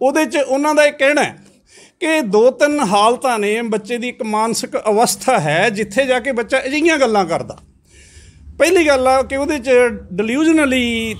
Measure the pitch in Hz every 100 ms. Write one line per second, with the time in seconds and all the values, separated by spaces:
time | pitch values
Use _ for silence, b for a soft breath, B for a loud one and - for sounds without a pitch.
0 | 254 311 285 294 262 269 302 302 294 294
1 | 269 294 156 - - _ _ b b b
2 | 320 311 220 208 247 254 294 294 214 208
3 | 220 247 262 226 208 220 233 214 202 240
4 | 240 233 220 214 226 220 247 - 220 208
5 | 240 - - 226 151 160 226 202 202 233
6 | 269 254 262 233 208 262 247 302 330 311
7 | 247 208 170 151 110 - - _ _ b
8 | b b b b b - 311 370 302 269
9 | 254 269 208 269 285 302 240 247 240 202
10 | - 180 220 262 320 311 285 254 240 233
11 | 226 214